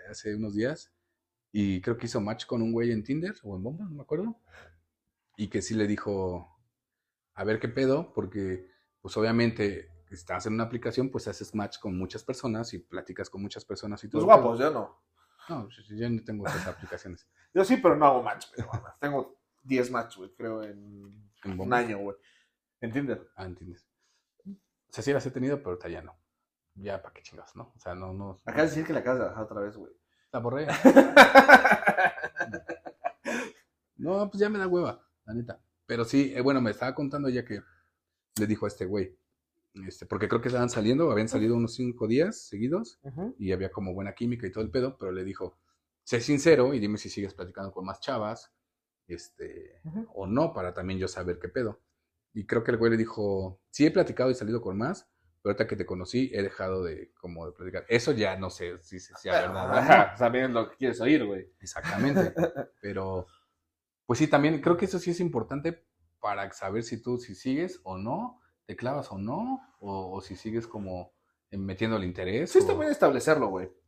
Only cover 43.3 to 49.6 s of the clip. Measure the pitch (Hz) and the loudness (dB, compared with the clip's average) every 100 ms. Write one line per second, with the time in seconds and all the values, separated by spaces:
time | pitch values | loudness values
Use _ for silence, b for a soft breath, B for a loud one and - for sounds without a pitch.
43.3 | - 92 92 95 - 95 92 98 - 117 | -6 -4 -2 -4 -6 -6 -6 -8 -4 -4
44.3 | 120 101 110 110 135 127 135 98 92 95 | -4 -6 -6 -4 -2 -2 -4 -8 -6 -8
45.3 | 95 92 _ _ _ _ _ - 120 117 | -8 -10 _ _ _ _ _ -4 -2 0
46.3 | 143 156 143 127 135 104 104 98 - 98 | 4 6 6 6 2 -2 -4 -6 -8 -8
47.3 | - 92 95 98 92 95 95 - 123 107 | -8 -12 -10 -12 -10 -10 -8 -6 -4 -4
48.3 | 113 - _ _ _ _ _ - - - | -8 -14 _ _ _ _ _ -16 -16 -16
49.3 | - - - | -16 -14 -14